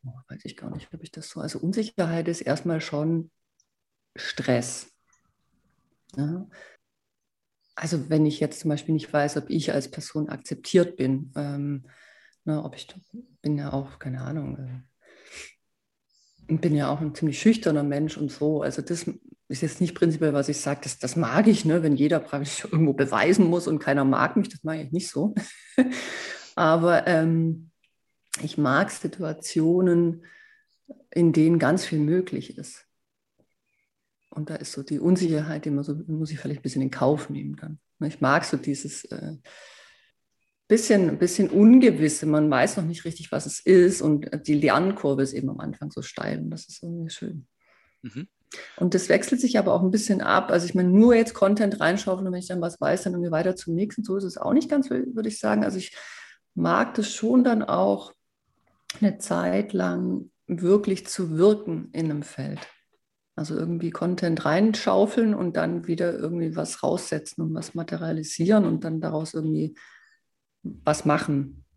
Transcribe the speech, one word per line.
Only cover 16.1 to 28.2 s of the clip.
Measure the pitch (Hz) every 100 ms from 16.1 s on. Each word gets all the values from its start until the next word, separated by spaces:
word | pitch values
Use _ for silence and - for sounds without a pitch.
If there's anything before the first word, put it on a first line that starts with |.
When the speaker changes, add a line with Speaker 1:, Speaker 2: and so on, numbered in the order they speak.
| _ _ _ -
Speaker 1:
bin | 160 170 147
ja | 139
auch | 143
ein | 156 147
ziemlich | 156 139
schüchterner | 214 220 - 151
Mensch | 143 143 156 -
und | 147
so. | - 147 156
Also | 143 -
das | 139 170 - - - - _
ist | 135
jetzt | 160 -
nicht | 175 175
prinzipiell, | 170 156 156
was | 143 139
ich | 147
sag, | - 143
das, | 139 -
das | 131 -
mag | 127 139 208
ich, | 208 156
ne, | 170
wenn | 160 135
jeder | 147 160
praktisch | - 143 143 - -
<laughs> |
irgendwo | 160 160
beweisen | 135 139 113 131 208 175
muss | 175 165
und | 156
keiner | - 139 135
mag | 135 - -
mich, | 190
das | -
mag | 156 160
ich | 147
nicht | 160 -
so. | - 196 208 - - - -
<laughs> | 254 - - - - - - -
Aber, | 165 165 170 170 -
ähm, | 170 160 165 165 160 - _ _ _ _ _